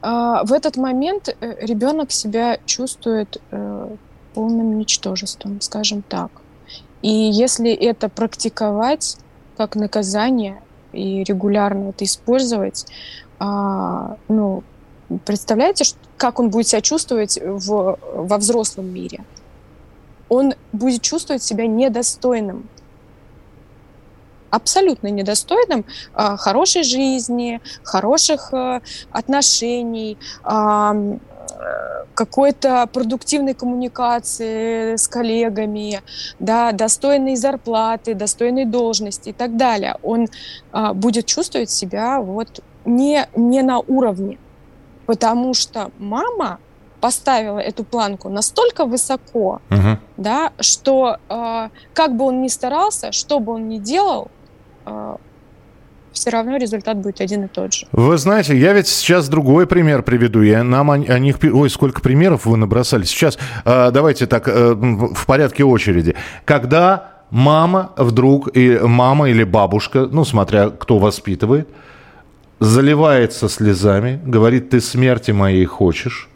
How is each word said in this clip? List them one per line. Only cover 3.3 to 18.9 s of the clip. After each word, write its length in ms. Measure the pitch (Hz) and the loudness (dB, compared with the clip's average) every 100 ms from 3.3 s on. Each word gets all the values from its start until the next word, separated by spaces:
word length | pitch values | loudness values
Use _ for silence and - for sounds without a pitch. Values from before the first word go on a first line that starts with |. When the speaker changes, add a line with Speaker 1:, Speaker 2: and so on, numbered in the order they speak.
| - _ | -12 _
Speaker 1:
э, 440 | 202 208 202 202 214 _ - - | -12 -10 -10 -14 -16 _ -20 -14
полным 440 | - 220 226 226 214 | -6 -2 -2 -2 -2
ничтожеством, 840 | 214 - 196 190 202 - 202 202 | -4 -4 -4 -6 -8 -12 -12 -10
скажем 420 | - 214 214 208 | -8 -6 -6 -6
так. 400 | 196 185 175 _ _ - - - - - | -8 -8 -8 _ _ -20 -20 -20 -20 -8
И 80 | 208 | -2
если 640 | 214 214 208 254 - 233 | 0 0 2 0 0 -2
это 360 | 226 233 226 214 | 0 0 -2 -6
практиковать 1080 | - 226 - 226 - 214 208 233 311 - - _ _ - _ | -4 -6 -4 -8 -4 -4 -2 -2 -2 -6 -12 _ _ -20 _
как 200 | 214 214 | -6 -4
наказание 840 | 208 214 190 208 233 254 202 196 _ - _ | -4 -4 -4 -2 0 -2 -4 -10 _ -20 _
и 300 | 175 196 196 | -10 -6 -6
регулярно 680 | 190 190 202 202 202 196 196 | -4 -2 0 0 0 -2 -6
это 140 | 196 196 | -6 -6
использовать, 800 | - - 254 254 226 196 - - - - - - _ | -6 0 0 0 -2 -4 -6 -16 -18 -20 -20 -20 _
а, 760 | 202 202 202 190 185 180 - 214 - | -6 -4 -4 -4 -6 -6 -10 -14 -2
ну, 360 | 220 202 190 - - - - - 180 - | -2 0 -4 -10 -20 -20 -20 -10 -10 -6
представляете, 580 | 208 - 220 302 403 - | -6 -2 0 0 0 -4
ш-, 100 | - - _ | -6 -20 _
как 220 | 247 240 | -4 0
он 120 | 240 | -2
будет 160 | 208 226 | 0 0
себя 140 | 220 | 0
чувствовать 580 | - 311 - 233 208 - | 0 -4 -2 -4 -2 -4
в, 540 | 170 202 190 208 190 - | -6 -8 -4 -2 0 -4
во 360 | - - 175 208 | -8 -10 -2 -2
взрослом 500 | 208 240 220 - 190 | 0 -2 -2 -8 -12